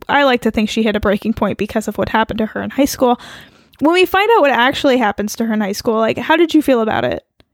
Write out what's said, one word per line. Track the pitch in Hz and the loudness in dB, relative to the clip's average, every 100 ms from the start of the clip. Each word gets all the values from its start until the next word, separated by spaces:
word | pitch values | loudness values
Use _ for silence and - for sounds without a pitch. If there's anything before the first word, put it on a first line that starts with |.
| - | -2
I | 277 | 2
like | 277 240 | 2 2
to | 233 | 0
think | 226 214 | -2 -2
she | 226 | 0
hit | 220 208 | -2 0
a | |
breaking | 208 208 208 | 0 0 -2
point | - 202 - | -2 -4 -4
because | 208 226 214 | -4 -4 -4
of | 202 | -4
what | 202 | -2
happened | 220 220 214 | 0 -2 -4
to | 220 | -6
her | 202 | -6
in | 202 | -6
high | - 277 | -2 -2
school. | - 247 240 - - - _ _ _ | 0 0 0 -6 -20 -20 _ _ _
When | 285 | 2
we | 359 370 | 4 2
find | 381 415 453 | 2 4 4
out | |
what | 285 | 4
actually | 233 247 277 285 254 | 2 0 2 2 2
happens | 208 - 208 - | 0 -2 -6 -4
to | 226 | -2
her | |
in | 214 | -2
high | 202 | -2
school, | 202 254 220 | -4 -2 0
like, | 220 - | 0 -2
how | 240 320 | 0 2
did | 330 | 2
you | 311 | 2
feel | - 240 | 2 2
about | 226 - 120 | 2 -2 -2
it? | 82 - _ _ | -6 -10 _ _